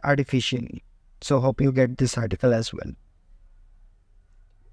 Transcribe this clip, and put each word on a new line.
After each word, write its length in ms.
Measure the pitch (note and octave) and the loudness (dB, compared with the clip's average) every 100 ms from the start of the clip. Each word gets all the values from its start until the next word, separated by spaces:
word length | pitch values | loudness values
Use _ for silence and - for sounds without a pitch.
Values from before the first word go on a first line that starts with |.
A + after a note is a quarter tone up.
| C#3+ | 0
artificially। 720 | C#3+ C3+ C3 - B2 A#2 - - _ _ _ | 0 2 0 0 -4 -6 -12 -18 _ _ _
So 80 | - | 0
hope 300 | C3+ C3 B2+ | 2 2 2
you 100 | C#3 C3 | 2 4
get 120 | B2 B2 | 2 2
this 240 | B2+ - | -2 0
article 420 | A2+ F#2 B2+ A2+ | -4 0 2 2
as 140 | A2+ - | 0 -8
well। 180 | - - _ _ _ - - - - - - _ _ _ _ - - _ - | -10 -12 _ _ _ -20 -20 -20 -20 -20 -20 _ _ _ _ -20 -20 _ -20